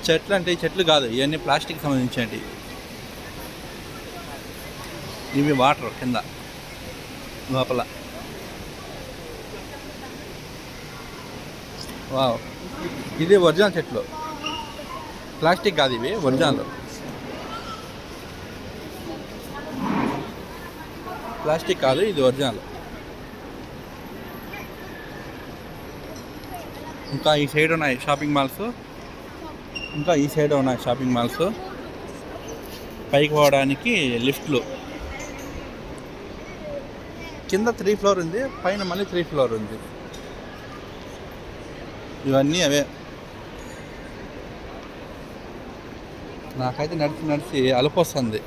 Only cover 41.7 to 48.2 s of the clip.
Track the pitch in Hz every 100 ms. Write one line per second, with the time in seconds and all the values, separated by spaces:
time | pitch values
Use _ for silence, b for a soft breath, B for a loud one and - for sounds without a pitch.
41.7 | - - - - - 135 135 139 170 156
42.7 | 143 139 - - - - - - - -
43.7 | - - - - - - - - - -
44.7 | - - - - - - - - - -
45.7 | - - - - - - - - 135 127
46.7 | 127 151 170 147 147 160 147 143 143 131
47.7 | 123 117 185 165 143